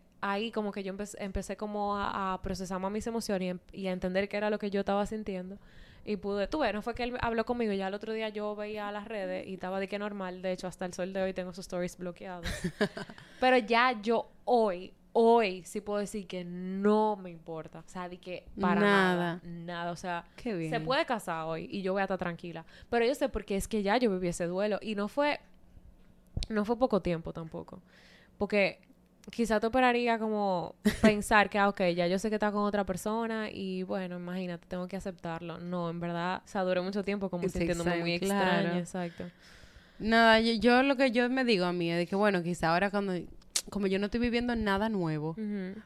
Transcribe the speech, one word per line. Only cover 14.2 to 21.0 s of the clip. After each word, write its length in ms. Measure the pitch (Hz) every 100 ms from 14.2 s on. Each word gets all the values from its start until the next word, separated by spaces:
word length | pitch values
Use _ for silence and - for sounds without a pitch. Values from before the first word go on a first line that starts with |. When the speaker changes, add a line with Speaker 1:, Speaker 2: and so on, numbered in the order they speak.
| - - -
Speaker 1:
hoy, 480 | 240 220 180 185 - _
hoy 500 | 233 226 233 208 185 165
sí 160 | 214
puedo 160 | 202 208
decir 260 | 202 214 180
que 160 | 185
no 720 | 175 180 185 190 208 214 214 208
me 120 | 185
importa, 500 | 165 160 160 156 165
o 80 | -
sea, 200 | 185 175
de 80 | 180
que 280 | 185 175 - -
para 220 | 190 196
nada, 340 | 202 196 185
Speaker 2:
Nada. 260 | 175 175 175
Speaker 1:
nada, 480 | 170 170 170 170 175
o 40 | 175
sea, 280 | 185 170 - -
Speaker 2:
Qué 160 | 247
Speaker 1:
se 40 | 185
Speaker 2:
bien. 280 | 160 156
Speaker 1:
puede 200 | 156 269